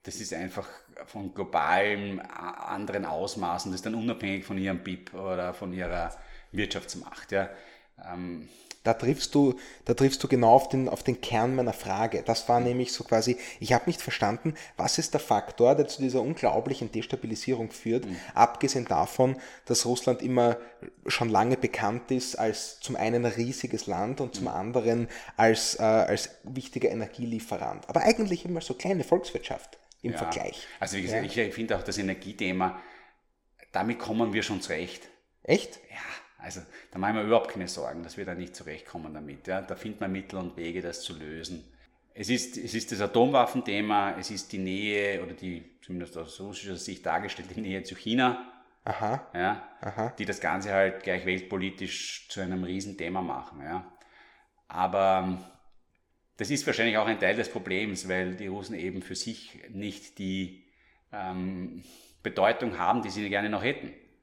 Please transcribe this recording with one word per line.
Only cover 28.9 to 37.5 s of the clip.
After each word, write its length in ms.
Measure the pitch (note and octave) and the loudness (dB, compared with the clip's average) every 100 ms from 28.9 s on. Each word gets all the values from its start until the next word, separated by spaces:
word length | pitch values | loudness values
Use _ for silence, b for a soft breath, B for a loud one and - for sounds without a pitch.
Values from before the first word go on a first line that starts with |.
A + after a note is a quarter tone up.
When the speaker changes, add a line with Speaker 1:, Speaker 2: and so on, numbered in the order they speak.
| F#3+ | 0
Speaker 2:
Volkswirtschaft 760 | C3 F3+ - - - C3 - - _ - | 4 2 2 -8 -6 -8 -10 -20 _ -8
im 100 | A#2 | -6
Speaker 1:
Ja. 60 | D#2 | -2
Speaker 2:
Vergleich. 480 | D#2+ E2+ G1+ - - - | -2 -2 -4 -8 -14 -8
Speaker 1:
Also 200 | F#2 G2 | -6 -4
wie 40 | |
gesagt, 320 | F#2 A2 G2 B2 | -2 -2 -2 0
Speaker 2:
Ja. 80 | |
Speaker 1:
ich 100 | G#2+ | 0
finde 200 | - A2+ G2+ | -2 -2 -2
auch 40 | |
das 140 | G2 F#2+ | -2 -2
Energiethema, 880 | F#2+ F#2 F#2+ G#2 F#2+ F#2 F#2 B B B B B _ _ _ _ - | -2 -2 -8 -4 -2 2 0 B B B B B _ _ _ _ -6
damit 260 | - G#2 A#2 | -2 -2 -2
kommen 340 | - A2 A#2 | -2 0 2
wir 80 | G#2 | 2
schon 180 | G2+ G2 | 0 -4
zurecht. 480 | - D#2 F2+ - - _ _ _ | -2 -4 -4 -10 -18 _ _ _
Speaker 2:
Echt? 380 | - E3 - - - | 4 4 4 -14 -18
Speaker 1:
Ja, 60 | - B B B _ | -14 B B B _
also 220 | - F2+ E2 B B | -14 -14 -14 B B
da 60 | F#2+ | -2
machen 180 | G2 A2 | 0 0
wir 60 | |
überhaupt 280 | G#2 A2+ - | 4 4 4